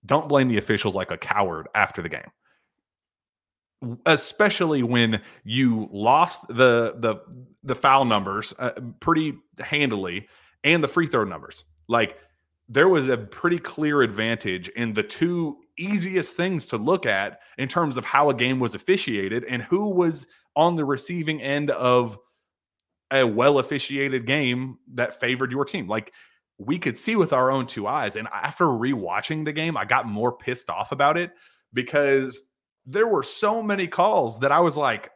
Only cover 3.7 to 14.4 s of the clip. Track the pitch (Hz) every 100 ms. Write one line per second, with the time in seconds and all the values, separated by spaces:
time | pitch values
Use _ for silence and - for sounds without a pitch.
3.7 | _ 123 120 160 156 - - 208 - 170
4.7 | 147 117 120 117 107 - - - 123 127
5.7 | 113 104 101 110 143 170 - - 117 127
6.7 | 117 113 - 117 104 - 127 127 _ 135
7.7 | 123 139 135 127 104 98 98 107 - 123
8.7 | - 123 - - 160 156 - _ - -
9.7 | 147 139 104 92 90 - _ _ _ 143
10.7 | 165 147 175 165 123 101 82 - - _
11.7 | _ - 117 107 - _ _ _ _ _
12.7 | 120 180 175 131 120 104 - 175 175 -
13.7 | - 151 143 117 101 113 117